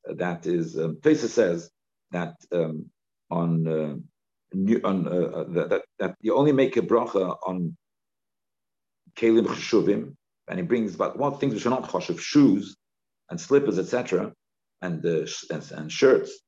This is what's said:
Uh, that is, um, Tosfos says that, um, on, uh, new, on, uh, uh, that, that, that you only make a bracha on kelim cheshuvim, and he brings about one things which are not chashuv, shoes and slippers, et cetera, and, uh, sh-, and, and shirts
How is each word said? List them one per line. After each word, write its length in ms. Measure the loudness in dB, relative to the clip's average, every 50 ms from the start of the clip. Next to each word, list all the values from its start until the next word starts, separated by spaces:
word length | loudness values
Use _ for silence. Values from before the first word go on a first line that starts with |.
| _ -12
Uh, 60 | -6
that 320 | -4 -4 -4 -4 -4 -4
is, 320 | -2 -2 0 -2 -4 -4 -4
um, 180 | -4 -4 -4 0
Tosfos 260 | 2 2 2 2 0 -2
says 420 | 2 2 2 2 0 -4 -6 -14 _ _ _ _ _ _ _ _
that, 240 | -8 -6 -6 -8 -10 _ _ _
um, 340 | -2 -2 -2 -2 -4 -10 -12 -16 _ _ _ _ _ _ _ _
on, 360 | -4 -2 0 0 0 0 0
uh, 280 | 0 0 -2 -2 -4 -8 -12 -14 -18 _ _ _ _ _ _ _ _ -4
new, 260 | -2 0 2 2 2 2
on, 220 | 0 0 0 -2
uh, 40 | -2
uh, 340 | 0 0 -2 -2 -4 -6 -8 -4
that, 180 | -2 -2 0 0
that, 120 | -2 -2 -2 _ _ -6
that 160 | -6 -6 -6 _
you 140 | -2 0 2
only 160 | 4 4 4
make 240 | 4 4 2 4 4
a 60 | 2
bracha 540 | 4 4 4 2 2 2 0 0 0 0 -4 -6 -6
on 300 | -6 -4 -4 -4 -6 -6 _ _ _ _ _ _ _ _ _ _ _ _ _ _ _ _ _ _ _ _ _ _ _ _ _ _ _ _
kelim 280 | 0 4 4 6 6 4
cheshuvim, 680 | 2 -2 -6 -2 2 2 4 4 4 0 0 -2 -8 -14 _ _ _ _ _ _ -8
and 100 | -6 -6
he 60 | -2
brings 300 | -2 0 0 0 -4 -2
about 240 | -2 -4 -4 -2 -2
one 180 | -4 -4 -2
things 160 | -2 -2 -2
which 140 | -2 -2 -2
are 40 | -2
not 200 | -2 -2 -4 -6
chashuv, 280 | -6 -6 -4 -4 -6 -6
shoes 560 | -6 2 6 6 6 8 6 2 -2 -8 -14 _ _ _ _ _ _ _ _ _ _ _
and 120 | -12 -12
slippers, 380 | -2 2 2 4 4 2 0 -2
et 80 | -2
cetera, 460 | -2 -2 -4 -2 0 -2 -2 -2 -4 -10 _ _ _ _ _ _ _ _ _
and, 240 | -8 -8 -6 -4 -2
uh, 220 | -2 0 0 -2
sh-, 180 | -4 -10 -14 -10 -10
and, 200 | -10 -10 -10 -12
and 200 | -14 -12 -12 -10
shirts 480 | 0 4 6 6 6 4 2 -4 -14 -18 _